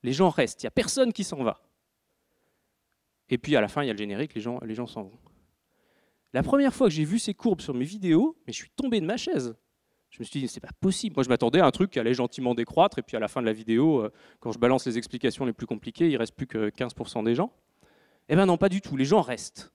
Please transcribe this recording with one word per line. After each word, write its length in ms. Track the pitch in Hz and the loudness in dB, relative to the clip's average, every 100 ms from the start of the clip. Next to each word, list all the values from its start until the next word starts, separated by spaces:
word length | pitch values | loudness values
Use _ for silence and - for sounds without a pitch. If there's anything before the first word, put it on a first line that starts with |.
Les 100 | 123 | -2
gens 160 | 135 185 | 2 2
restent, 340 | 156 120 - | 4 -2 -2
il 40 | 113 | -4
n'y 20 | |
a 40 | |
personne 420 | - 190 - 247 | -2 0 0 0
qui 100 | 214 | 0
s'en 180 | 196 151 | -6 -2
va. 200 | 117 - _ _ _ _ _ _ _ _ _ _ _ _ _ _ _ _ _ | -2 -2 _ _ _ _ _ _ _ _ _ _ _ _ _ _ _ _ _
Et 80 | 131 | -6
puis 180 | - 143 | 2 2
à 60 | |
la 60 | 104 | 2
fin, 140 | - | -2
il 40 | 139 | -4
y 40 | |
a 40 | |
le 40 | 104 | -4
générique, 360 | 104 101 151 | -6 -6 -6
les 80 | 117 | -6
gens, 160 | 113 123 | -8 -8
les 120 | 113 | -8
gens 120 | 110 120 | -10 -10
s'en 180 | 113 | -12
vont. 140 | 98 120 _ _ _ _ _ _ _ _ _ _ _ | -14 -18 _ _ _ _ _ _ _ _ _ _ _
La 80 | 123 | -4
première 320 | 151 277 277 | 2 4 2
fois 140 | - 233 | 4 2
que 40 | |
j'ai 120 | 156 | 2
vu 140 | 151 220 | 0 -2
ces 140 | - | -2
courbes 300 | 196 233 175 | -2 0 0
sur 100 | - | -2
mes 140 | 123 131 | -4 -4
vidéos, 500 | 208 185 160 294 - - | -4 4 4 4 -2 -12
mais 60 | |
je 60 | - | -12
suis 120 | - | -12
tombé 300 | - 269 226 | -6 0 0
de 60 | 160 | 0
ma 100 | 240 | -4
chaise. 400 | - 320 123 110 _ _ _ _ _ | -2 -2 -4 -10 _ _ _ _ _
Je 100 | - | -16
me 40 | |
suis 160 | 113 147 | -10 -6
dit, 80 | 127 | -6
c'est 120 | - | -8
pas 80 | - - | -16 -2
possible. 380 | 190 185 214 147 | -2 -2 -4 -2
Moi, 60 | |
je 80 | 123 | 2
m'attendais 300 | 120 123 165 | 2 4 6
à 40 | 156 | 4
un 40 | |
truc 200 | - 190 | 4 0
qui 80 | 135 | 0
allait 140 | 113 | 0
gentiment 420 | 123 123 - 127 | 0 -2 -2 -2
décroître, 440 | 120 117 - 196 - | -2 0 4 4 2
et 40 | |
puis 140 | - 113 | -6 -4
à 40 | |
la 80 | 110 | -4
fin 120 | - | -2
de 60 | 113 | -2
la 80 | |
vidéo, 460 | 110 110 113 156 143 | -2 0 4 4 2
euh, 100 | 107 _ - _ | -2 _ -20 _
quand 120 | 117 | -10
je 60 | 113 | 0
balance 260 | 120 131 | 2 2
les 140 | 131 117 | 0 -4
explications 480 | 113 123 123 - 127 | -6 -2 -2 -2 -6
les 80 | |
plus 120 | 110 117 | -4 -8
compliquées, 440 | 110 - - 170 | -8 -8 0 2
il 60 | 131 | 2
reste 160 | 113 | -2
plus 120 | - 135 | -6 -6
que 220 | 113 107 | -2 -2
quinze 240 | - 123 | -2 -8
pour 160 | - 117 | -6 -8
cent 140 | 117 | -2
des 120 | 110 | 0
gens. 160 | 117 214 _ _ _ _ _ _ _ - | 0 -2 _ _ _ _ _ _ _ 0
Eh 80 | 156 | 4
ben 80 | |
non, 140 | 190 170 | 4 4
pas 100 | 196 | 2
du 140 | 185 | 0
tout. 120 | - | -4
Les 120 | 135 139 | -2 4
gens 160 | 208 | 4
restent. 500 | 160 117 - - - | 2 -6 -10 -18 -20